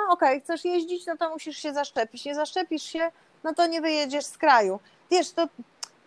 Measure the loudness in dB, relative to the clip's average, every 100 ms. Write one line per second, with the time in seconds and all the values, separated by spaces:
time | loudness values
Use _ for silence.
0 | 2 4 4 2 -2 -4 0 0 -2 -6
1 | -6 -4 -4 -6 -10 -10 -6 -4 -4 -2
2 | -4 -4 -8 -4 -4 -4 -4 -6 -6 -4
3 | -4 -6 _ _ -4 2 2 2 0 0
4 | 0 -4 -6 0 6 6 4 -2 _ _
5 | 0 2 2 0 -2 -4 -20 -18 -18 _